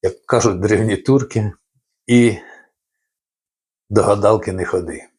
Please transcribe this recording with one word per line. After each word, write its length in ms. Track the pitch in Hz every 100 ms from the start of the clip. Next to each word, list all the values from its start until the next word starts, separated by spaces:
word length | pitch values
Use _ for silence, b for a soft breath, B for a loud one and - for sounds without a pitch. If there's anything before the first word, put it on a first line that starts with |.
Як 240 | - - -
кажуть 340 | 120 110 90
древні 360 | 101 107 113 98
турки, 560 | - 135 131 - 107 - _ _ _ _ -
і 320 | 120 120 98 B B B _ _ _ _ _ _ _ _ _ _ _ _
до 120 | 104
гадалки 500 | 98 104 98 110 110
не 120 | 92
ходи. 440 | 90 92 82 73 -